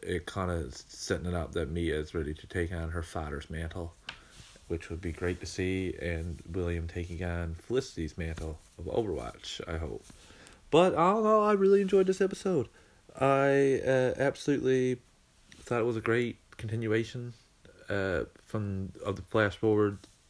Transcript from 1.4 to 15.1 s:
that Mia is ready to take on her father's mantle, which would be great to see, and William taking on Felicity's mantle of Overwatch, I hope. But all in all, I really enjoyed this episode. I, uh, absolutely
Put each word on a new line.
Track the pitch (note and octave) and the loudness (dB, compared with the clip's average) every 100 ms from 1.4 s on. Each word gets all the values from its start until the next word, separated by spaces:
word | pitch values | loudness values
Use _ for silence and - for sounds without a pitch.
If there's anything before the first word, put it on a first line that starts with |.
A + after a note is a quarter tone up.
| D#2 | -4
that | - D2 | -4 -4
Mia | E2+ E2 D2+ | -2 -2 -2
is | D2+ | -4
ready | E2+ D2 | -6 -6
to | D#2 - | -8 -6
take | F#2 E2+ | -4 -4
on | F2 E2 | -4 -6
her | E2+ | -6
father's | D#2+ F2 D2 D2 - | -6 -8 -8 -8 -8
mantle, | D#2+ D#2+ F#2 E2 - - - - - - - - | -8 -8 -8 -10 -12 -18 -18 -18 -20 -20 -16 -8
which | E2 - | -6 -6
would | E2 | -8
be | F2 | -6
great | E2 F2+ F#2 | -4 -4 -4
to | G2 | -6
see, | - F#2 F#2+ F#2 - | -4 -2 -2 -2 -4
and | F2 E2 F2 D#2+ - | -4 -4 -6 -8 -8
William | F2+ F2 E2+ E2 | -4 -2 -2 -4
taking | F2+ E2+ E2+ | -6 -8 -6
on | F2 E2+ E2 | -4 -4 -6
Felicity's | E2 - B2+ - - D#2 - | -8 -4 -4 -2 -6 -8 -6
mantle | E2 D#2+ D#2+ D#2 - - | -6 -6 -8 -10 -14 -12
of | F2 | -4
Overwatch, | - G#2+ D#2 A#1 - - - - | -2 -2 -4 -8 -12 -12 -10 -8
I | E2 | -6
hope. | D2+ G#1+ - - - - - - - | -6 -8 -14 -20 -20 -20 -20 -20 2
But | D3+ F#3 D3+ | 6 6 6
all | F3 A3 | 4 4
in | G#3+ | 4
all, | G#3+ | 6
I | G#3 | 6
really | G3+ G3 G3 | 4 6 6
enjoyed | F#3+ G3 F#3+ | 6 4 4
this | F#3+ | 2
episode. | F#3+ - F#3+ D#3+ G#2+ - - _ _ | 0 0 0 0 0 -6 -20 _ _
I, | - C3+ C3+ C#3 C#3 C#3 C3 C3 | 2 4 6 6 4 4 2 2
uh, | C3 B2+ - | 2 2 2
absolutely | C#3 - - C#3+ C3 C3 B2+ B2+ _ | 0 0 0 2 4 2 2 -2 _